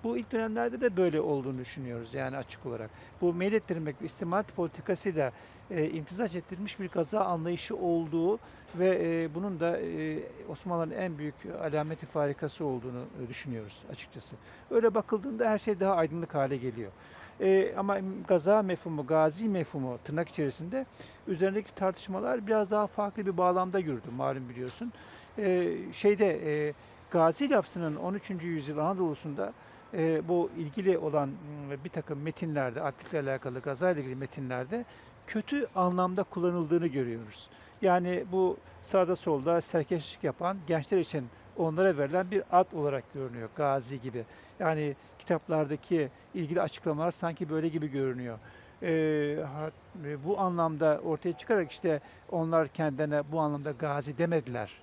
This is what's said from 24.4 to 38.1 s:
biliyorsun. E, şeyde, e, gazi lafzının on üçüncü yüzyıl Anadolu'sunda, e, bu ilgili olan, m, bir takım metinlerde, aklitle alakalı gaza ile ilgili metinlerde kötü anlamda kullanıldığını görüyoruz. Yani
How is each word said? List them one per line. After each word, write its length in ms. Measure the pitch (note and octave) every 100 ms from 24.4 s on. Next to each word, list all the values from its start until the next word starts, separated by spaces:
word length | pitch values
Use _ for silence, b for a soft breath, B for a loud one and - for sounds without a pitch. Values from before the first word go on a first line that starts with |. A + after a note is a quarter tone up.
| B2+
biliyorsun. 440 | A#2+ B2 - A#3+ - B B B -
E, 380 | G3+ F3+ F3 E3 F#3+
şeyde, 760 | - G#3 G3+ G3+ D#3+ D#3+ D3+ D3+
e, 60 | D3 B B -
gazi 380 | F3 E3 D#3+ C#4
lafzının 460 | B3+ - F#3 E3 D3+
on 180 | F3
üçüncü 340 | G3 - F#3 E3+
yüzyıl 300 | E3 C#3 D3+
Anadolu'sunda, 760 | D#3 F#3+ F3 C#3+ D#3 C#3 G2 - B B B
e, 340 | F#3+ D#3+ D#3 E3
bu 220 | F3 E3+ E3
ilgili 400 | D3+ C#3 F#3+ E3+
olan, 320 | D#3 D3 C#3 C#3 D3 D3 C#3+
m, 140 | C#3
bir 60 | D#3+
takım 320 | - D3+ C#3+
metinlerde, 600 | D3+ D#3 E3 D3 B2+ A#2+
aklitle 380 | - A2 - D#3+
alakalı 400 | C#3 C3+ C3+ B2+
gaza 320 | C3+ C3+ F#3
ile 80 | E3
ilgili 160 | C3 C3
metinlerde 680 | C3+ - C3 B2+ B2+ A3+ A#3+ B B B -
kötü 400 | A3 - C#4+ B3 G3
anlamda 480 | F3+ F3+ F3+ F#3
kullanıldığını 640 | F#3+ - F3 F3 D#3 E3+ E3
görüyoruz. 600 | C3+ B2 A2+ G#2+ - - B B B
Yani 440 | F#3+ F3+ F3+